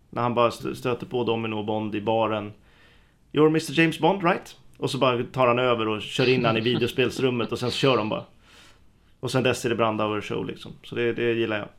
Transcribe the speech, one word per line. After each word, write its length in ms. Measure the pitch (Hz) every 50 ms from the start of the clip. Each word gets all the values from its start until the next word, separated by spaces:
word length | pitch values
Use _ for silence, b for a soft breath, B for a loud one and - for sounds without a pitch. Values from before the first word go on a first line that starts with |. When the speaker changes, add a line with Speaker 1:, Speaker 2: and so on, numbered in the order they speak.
| _ _
Speaker 1:
När 120 | - 120
han 120 | 120 123 117
bara 160 | 117 120 113
stö-, 240 | - - 131 127 127
stöter 320 | 127 - 131 120 - -
på 180 | - 127 123 120
Domino 320 | 110 113 113 113 110 110 107
och 60 | 104
Bond 300 | 110 107 107 110 107 104
i 60 | 107
baren. 520 | 101 113 110 113 110 107 110 107 104 104 104 b b b b b b b b b b b b b b _
"You're 180 | - 139 151 156
mister 300 | 156 160 160 147 139 160
James 180 | 165 160 143 139
Bond, 220 | 151 165 196 196 170
right?" 320 | 170 196 233 - - - - - - - -
Och 120 | - 131
så 80 | 131 127
bara 240 | 139 127 123 120 123
tar 220 | - - 131 127
han 120 | 120 120 123
över 300 | 127 127 120 113 110 110
och 140 | 107 107
kör 260 | - - - - 131 123
in 160 | 131 127 120
han 120 | 113 113
i 40 | 113
Speaker 2:
<laughs> 0 |
Speaker 1:
videospelsrummet, 920 | 113 123 123 113 120 117 - - 127 113 - - 131 131 123 120 113 104
och 60 | 120 110
sen 120 | 123 120
så 60 | -
kör 200 | - - 139 127
de 120 | 110 107 107
bara. 160 | - - - - _ b b b b b b b b b b - _ _ _ _ _ _
Och 100 | - 120
sen 120 | - 131
dess 220 | 120 131 120 - -
är 40 | 120
det 60 | 113
Brandauer 440 | 104 117 113 110 107 110 107 107 104
show, 260 | 98 - 117 113 110
liksom. 260 | 110 - - - - 110 - -
Så 100 | - 110
det, 180 | 117 120 117
det 200 | 113 117 120 120
gillar 260 | 113 113 113 107 107 104
jag. 100 | 104 - -